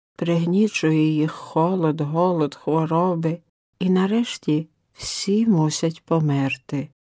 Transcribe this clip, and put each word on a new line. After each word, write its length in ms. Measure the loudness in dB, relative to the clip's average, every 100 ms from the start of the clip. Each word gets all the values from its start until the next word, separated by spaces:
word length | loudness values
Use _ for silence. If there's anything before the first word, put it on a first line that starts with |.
| _ -6
пригнічує 920 | -2 0 2 2 2 0 2 2 2
їх 240 | 2 -2
холод, 680 | -4 -4 0 0 2 0 -2
голод, 540 | -2 0 0 0 -2
хвороби, 840 | -4 -2 0 0 0 0 0 -2 -4 _ _ _ -4
і 120 | 0
нарешті 800 | 2 2 0 -2 -6 -2 -2 -2 _ _
всі 540 | -14 -10 -6 -2 2 4
мусять 560 | 4 2 0 -4 -4
померти. 840 | -2 0 2 0 0 -4 -6 -8 -8 _ _